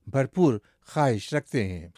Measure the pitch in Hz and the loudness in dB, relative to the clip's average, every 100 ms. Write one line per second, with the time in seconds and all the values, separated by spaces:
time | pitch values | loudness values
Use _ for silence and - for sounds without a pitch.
0 | - 135 127 - 165 110 - _ - 160 | -6 -2 -2 2 2 2 -4 _ -8 0
1 | 143 107 - 151 - 135 95 90 85 | 2 0 -2 -6 -4 -4 -4 -6 -12